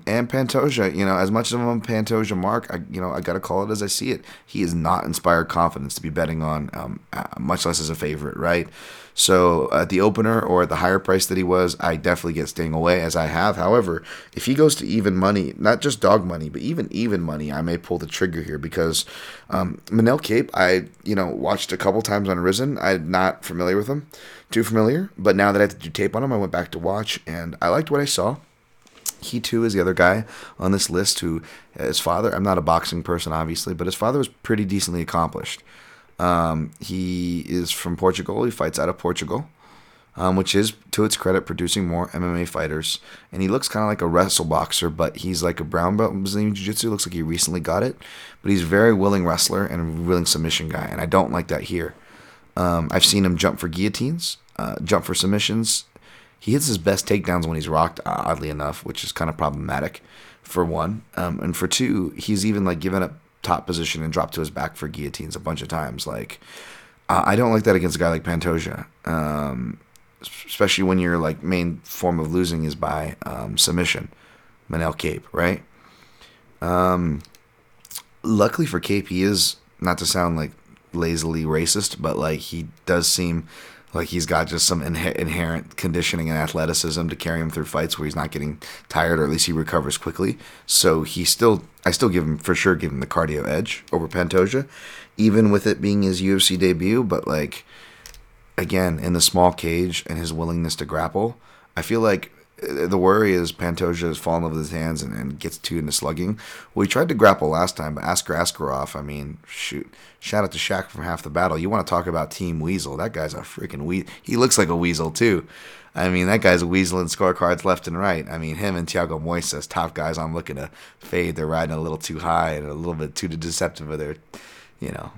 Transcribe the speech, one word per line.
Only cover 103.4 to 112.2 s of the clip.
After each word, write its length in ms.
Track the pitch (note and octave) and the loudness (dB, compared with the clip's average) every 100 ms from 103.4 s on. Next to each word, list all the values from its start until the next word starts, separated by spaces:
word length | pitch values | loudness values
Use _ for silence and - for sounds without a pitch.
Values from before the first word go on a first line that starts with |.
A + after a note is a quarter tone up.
| E2+ | 2
Pantoja 560 | - F2 E2 F2 E2+ E2+ | -2 -2 0 0 0 -2
has 100 | D2+ | -2
fallen 260 | E2+ E2+ | 0 0
over 140 | E2 D#2+ | 0 -4
his 140 | D2+ | -4
hands 300 | E2 D#2+ D#2 | -4 -4 -4
and, 120 | C#2 | -6
and 260 | G#1+ C2+ D2 | -8 -8 -8
gets 180 | - - | -10 -8
too 200 | - E2+ | -6 -4
into 140 | D2+ | -2
slugging. 480 | - D2 D#2+ F2+ A2 - - - | -2 -2 -2 -4 -6 -10 -18 -6
Well, 100 | - | 0
he 60 | G2+ | 2
tried 180 | C3 E3 | 2 2
to 60 | A2+ | 8
grapple 340 | G#2 F#2+ D#2 | 8 8 4
last 280 | D#2+ F#2 - | 2 0 -2
time, 180 | D#2 D2 | -6 -4
but 80 | |
Askar 300 | D#2 F#2 - | -2 -2 0
Askarov, 600 | E2 F2 - C#2+ C2+ D#2 D2 | 0 0 -2 -4 -4 -6 -8
I 80 | |
mean, 340 | C#2+ D2 C#2+ D#2+ - | -10 -10 -10 -14 -16
shoot, 400 | - - - - - - _ | -10 -8 -8 -10 -16 -20 _
shout 240 | - G#2 | -4 -2
out 80 | F#2+ | -2
to 40 | E2+ | -2
Shaq 300 | - F#2+ - | -4 -4 -4
from 160 | D2 | -8
Half 180 | E2+ E2 | -6 -6
the 80 | D2+ | -4
Battle. 300 | D#2+ F2+ D#2+ | 0 2 0
You 100 | F#2 | 0
wanna 140 | G#2+ | -2
talk 240 | E2+ F2 F2 | 0 -2 0
about 240 | E2 | -2